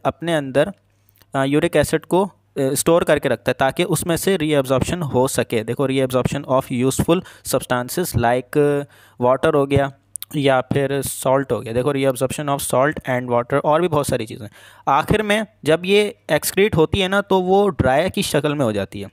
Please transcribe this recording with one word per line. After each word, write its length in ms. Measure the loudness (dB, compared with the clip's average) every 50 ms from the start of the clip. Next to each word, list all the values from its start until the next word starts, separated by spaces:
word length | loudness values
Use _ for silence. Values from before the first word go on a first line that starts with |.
| -4
अपने 280 | -4 -4 -4 -4 -2 -2
अंदर, 380 | -2 -2 0 0 0 0 0 -2 _ _ _ _ _ _ _ _ _ _ _ -4
अ, 80 | -2 0
यूरिक 320 | 0 2 2 2 2 2
एसिड 300 | 2 2 2 0 -4 -2
को, 200 | 0 0 0 0
अ, 40 | 0 -4 _ _ _ -6 -2
स्टोर 440 | -2 -2 -2 0 2 4 4 4 4
करके 260 | 2 2 2 2 0
रखता 200 | -2 -2 -2 -2
है 60 | 0 0
ताकि 240 | 0 0 0 0 -2
उसमें 340 | -2 -2 -2 -2 -2 -2
से 180 | -2 0 0 0
रीअब्जॉर्प्शन 640 | 0 0 0 0 0 2 2 0 0 0 -2 -4 -4
हो 260 | -4 -2 0 2 2
सके। 360 | 2 0 -2 -2 -2 -2 -4 -2
देखो, 240 | -4 -4 -2 -2
reabsorption 560 | -2 0 0 0 0 0 0 0 -2 -4 -6 -2 0
of 200 | 0 0 0 -2 -2 0
useful 400 | 0 0 0 0 0 0 0 0 -2 -6 -14 -16 -6
substances 680 | -4 -4 -4 -2 -2 -4 -4 -4 -4 -6 -6 -4 -2 -2
like 420 | 0 2 2 2 0 -2 _ 0 2 2 2 0 -2 -4 -8 _ -20 -20 -18 _ 0
water 320 | 2 2 2 4 2 2 2
हो 100 | 2 2
गया 260 | 2 2 0 0 0 -4 _ _ _ -18 -16 -14 -8 -4
या 240 | 0 2 2 2 2
फिर 400 | 0 0 -2 -2 -2 -2 -2 -4
सॉल्ट 500 | -4 -6 -6 -4 0 2 2 2 2 0
हो 80 | -4 -4
गया। 140 | -4 -4 -4
देखो, 200 | -2 -2 0 0
reabsorption 560 | 0 0 0 0 0 -2 -4 -4 -4 -4 -4
of 140 | -4 -4 -2
salt 360 | 0 0 2 2 2 0 -4 -4 -4
and 200 | -4 -4 -2 -2
water 320 | -2 -2 0 0 -2 0 2
और 180 | 2 2 2
भी 60 | 2
बहुत 200 | 2 0 0 0
सारी 180 | -2 -4 -4 -6
चीज़ें। 220 | -8 -12 -14 -16 -18 -20 -20 -20 -20 -20 -6 -2
आखिर 340 | 0 0 2 2 2 0 0
में 240 | 0 0 0 -2 -2 -6 _ _ 0
जब 160 | 0 0 2 2
ये 160 | 2 2 2 2 0 -4 _ _ -2
एक्सक्रीट 440 | -2 -2 -2 -2 0 2 2 2 4
होती 240 | 2 2 2 2 0
है 80 | 0
ना 140 | 0 0 -2
तो 180 | 0 2 0 0
वो 260 | 2 2 2 2 2 2
ड्राई 400 | 0 0 0 2 2 2 0 0
की 140 | -2 -4 -2
शक्ल 320 | -2 0 0 0 0 0
में 100 | 0 0
हो 60 | 0
जाती 300 | 0 -2 -4 -6 -8 -12
है 80 | -14 -14